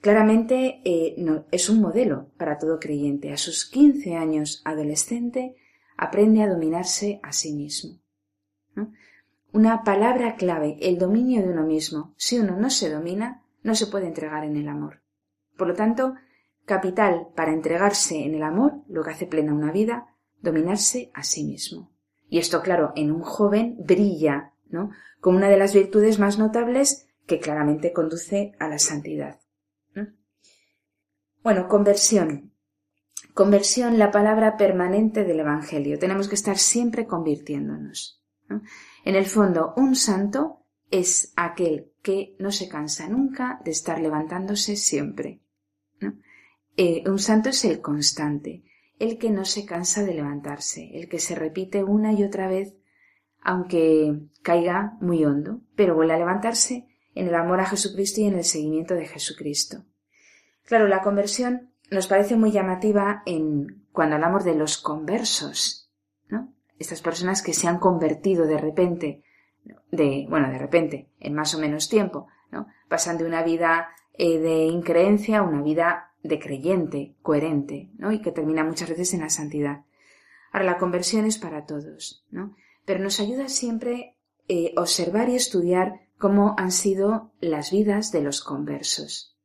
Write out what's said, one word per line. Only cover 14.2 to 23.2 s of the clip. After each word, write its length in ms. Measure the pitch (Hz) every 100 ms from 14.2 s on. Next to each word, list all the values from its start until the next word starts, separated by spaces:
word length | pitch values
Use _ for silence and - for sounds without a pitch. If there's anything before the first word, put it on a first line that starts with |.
| 156 151
en 120 | 151 151
el 120 | 147
amor. 320 | 147 147 - _ _ _ _ _ _
Por 100 | 175
lo 80 |
tanto, 400 | 175 220 226 262 262 _ _ _ _ -
capital 600 | 196 190 180 208 170 170
para 180 | - 156
entregarse 680 | 160 160 170 202 202 - 156
en 120 | 143
el 80 | 156
amor, 400 | 156 170 277 - -
lo 160 | 175
que 80 | 160
hace 160 | 156 175
plena 260 | 160 151
una 180 | 147 151
vida, 420 | 175 220 240 - _ _ _
dominarse 680 | - 160 165 196 - 247 247
a 100 | -
sí 180 | 143 -
mismo. 480 | 147 139 - 165 175 _ _ _ _
Y 100 | 170
esto, 240 | 170 165
claro, 300 | 175 175 156
en 160 | - 151
un 120 | 160